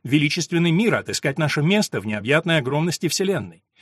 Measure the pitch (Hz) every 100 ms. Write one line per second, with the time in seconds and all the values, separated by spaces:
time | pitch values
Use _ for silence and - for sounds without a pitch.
0 | 120 147 147 180 - 170 170 165 226 113
1 | 98 95 147 139 151 156 156 208 - 117
2 | 104 107 107 151 170 160 127 147 170 -
3 | 160 - 196 165 87 - _ _